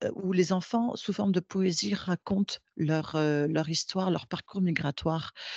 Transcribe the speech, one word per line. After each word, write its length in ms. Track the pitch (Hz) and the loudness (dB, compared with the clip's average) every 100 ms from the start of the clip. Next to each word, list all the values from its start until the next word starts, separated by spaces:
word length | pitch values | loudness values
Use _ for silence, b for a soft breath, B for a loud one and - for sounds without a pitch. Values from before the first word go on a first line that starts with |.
euh, 80 | - - | -4 -2
où 160 | 190 | 0
les 220 | 185 175 | 2 4
enfants, 420 | 185 - 233 240 - | 2 0 0 0 -2
sous 160 | - | -4
forme 220 | 202 202 | 0 2
de 80 | 180 | 2
poésie, 520 | 175 196 190 165 202 | 0 0 2 2 -2
racontent 600 | 202 - 175 - 196 202 - _ - | -2 -2 -4 0 0 0 -4 _ -4
leur, 380 | 151 156 147 156 | 0 2 0 2
euh, 320 | 151 147 147 | 2 4 2
leur 200 | 156 156 | 0 0
histoire, 420 | 160 - 190 190 | -2 -2 -2 0
leur 180 | 165 - | 0 -2
parcours 340 | - - 196 | -8 -6 0
migratoire. 720 | 180 165 143 - 165 160 - B B | 2 2 0 -2 -2 -2 -4 B B